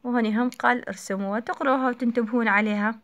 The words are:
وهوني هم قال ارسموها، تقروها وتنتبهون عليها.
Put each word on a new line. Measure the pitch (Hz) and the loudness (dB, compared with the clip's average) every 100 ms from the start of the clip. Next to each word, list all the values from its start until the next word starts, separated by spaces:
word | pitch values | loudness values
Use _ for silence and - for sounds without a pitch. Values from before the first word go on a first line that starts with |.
وهوني | 247 240 220 214 | 0 0 2 0
هم | 247 | -2
قال | - 240 247 - | 0 0 0 -4
ارسموها، | 190 - 196 196 214 | -12 -6 -4 -2 -4
تقروها | 233 359 294 262 262 | -4 -2 0 2 0
وتنتبهون | 247 240 240 220 240 226 | 0 0 0 0 0 2
عليها. | 202 214 208 214 226 | 2 2 0 -2 -4